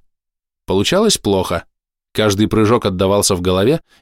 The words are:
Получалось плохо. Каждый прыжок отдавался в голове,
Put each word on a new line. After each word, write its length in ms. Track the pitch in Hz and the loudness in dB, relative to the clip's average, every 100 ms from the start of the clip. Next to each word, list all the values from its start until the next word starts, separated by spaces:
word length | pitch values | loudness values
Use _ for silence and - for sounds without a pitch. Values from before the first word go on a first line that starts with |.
| _ _ _ _ _ _ - | _ _ _ _ _ _ -4
Получалось 520 | 92 101 180 220 - | -2 0 0 0 0
плохо. 480 | 104 95 90 85 - _ _ _ _ | 0 -2 -2 -6 -8 _ _ _ _
Каждый 340 | - 107 98 107 | -2 0 0 0
прыжок 380 | 110 107 120 104 | 2 2 2 0
отдавался 500 | 92 95 101 95 92 | -2 0 0 0 -2
в 60 | |
голове, 400 | 90 92 107 156 - _ | 0 0 0 -2 -6 _